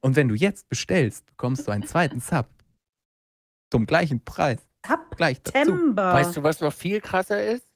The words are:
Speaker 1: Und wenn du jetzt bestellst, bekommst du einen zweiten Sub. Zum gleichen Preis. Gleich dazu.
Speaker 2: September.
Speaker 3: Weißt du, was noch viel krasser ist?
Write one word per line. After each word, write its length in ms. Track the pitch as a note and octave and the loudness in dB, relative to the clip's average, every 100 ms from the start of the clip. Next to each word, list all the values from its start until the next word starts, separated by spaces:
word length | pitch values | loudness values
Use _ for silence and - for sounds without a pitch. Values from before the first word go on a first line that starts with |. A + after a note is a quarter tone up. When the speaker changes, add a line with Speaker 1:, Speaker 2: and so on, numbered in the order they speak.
Speaker 1:
Und 160 | C3 C3 | 2 2
wenn 120 | C3+ | 2
du 60 | |
jetzt 340 | G#2+ F#3+ - - | 2 0 -2 -8
bestellst, 580 | - - F#3 B2 - _ | -8 -2 0 0 -2 _
bekommst 400 | _ B2+ C3 - | _ -4 -4 -4
du 60 | |
einen 140 | G#2 G2+ | -6 -2
zweiten 340 | E3 E3 B2 | -2 -2 -2
Sub. 260 | - D#3+ A#2 _ _ _ _ _ _ _ _ _ _ _ _ | -4 -2 -4 _ _ _ _ _ _ _ _ _ _ _ _
Zum 120 | B2+ G#2+ | -2 2
gleichen 380 | D#3+ F3 B2+ | 2 2 -2
Preis. 360 | - - D#3 C3 _ _ - D#4+ E4 - | -6 -2 0 0 _ _ -4 -4 -4 -2
Gleich 260 | E3 B2 | -2 -2
dazu. 160 | - C4+ | -2 0
Speaker 2:
September. 540 | D4+ F#4 E4 G3+ F#3+ | 2 2 2 2 4
Speaker 3:
Weißt 220 | F3 F3 E3+ | 4 2 0
du, 60 | |
was 180 | D3 D#3 | 0 0
noch 120 | D3+ | -2
viel 280 | - E3+ G#3 | -2 -4 -4
krasser 420 | - F#3 F#3 G#3 | -2 -2 0 -2
ist? 240 | G#3 A#3+ _ | -2 -4 _